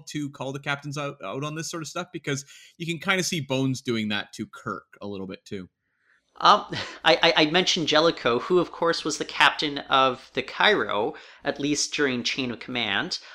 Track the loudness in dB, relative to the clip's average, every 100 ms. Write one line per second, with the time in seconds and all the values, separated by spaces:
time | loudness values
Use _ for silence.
0 | -8 -8 -8 -8 -8 -8 -6 -6 -6 -8
1 | -8 -8 -10 -6 -6 -6 -8 -8 -8 -8
2 | -10 -8 -6 -6 -8 -20 -20 -10 -8 -4
3 | -2 0 0 -2 -2 0 0 0 -2 -2
4 | 0 -2 -4 -10 -10 -10 -10 -10 -12 -14
5 | -10 -8 -10 -12 -12 -12 -12 _ _ _
6 | _ _ _ 2 6 6 4 -8 -10 0
7 | 4 6 6 6 4 4 2 0 2 4
8 | 4 2 2 0 2 2 2 0 0 0
9 | -2 -4 -4 4 4 4 -2 -6 0 4
10 | 4 2 -6 -8 -6 0 2 4 2 0
11 | -2 -4 -14 -8 -8 -4 -2 -2 -2 0
12 | 0 0 -2 -4 -4 -6 -6 -4 -2 -2
13 | -2 -6 -12